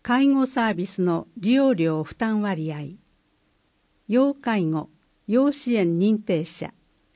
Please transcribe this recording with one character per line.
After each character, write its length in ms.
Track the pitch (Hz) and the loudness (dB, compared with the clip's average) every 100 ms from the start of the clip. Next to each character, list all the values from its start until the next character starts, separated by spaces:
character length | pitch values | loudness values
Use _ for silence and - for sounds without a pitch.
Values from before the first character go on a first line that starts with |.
介 260 | - 247 277 | 0 2 4
護 180 | 269 254 | 4 2
サ 220 | 262 226 | 0 0
ー 60 | 170 | -2
ビ 100 | 196 | -6
ス 160 | - | -2
の 260 | 180 170 - - | 0 0 -4 -6
利 160 | 190 | 0
用 200 | 262 269 | 2 4
料 300 | 196 160 156 | 2 0 0
負 120 | 147 - | -6 -6
担 260 | 226 214 | -2 -2
割 300 | 208 170 156 | -2 -4 -6
合。 260 | 151 147 190 _ _ _ _ _ _ _ _ _ _ - | -8 -12 -14 _ _ _ _ _ _ _ _ _ _ -2
要 280 | 233 277 277 | 2 2 0
介 300 | 240 214 160 | -2 0 0
護、 240 | 156 - _ _ _ - | -2 -6 _ _ _ -2
要 240 | 233 277 | 2 2
支 220 | 277 247 | 0 -2
援 240 | 233 170 170 | 0 2 2
認 220 | 202 214 | 2 0
定 260 | 214 170 170 | 0 -4 -4
者、 260 | - - _ _ _ _ | -10 -14 _ _ _ _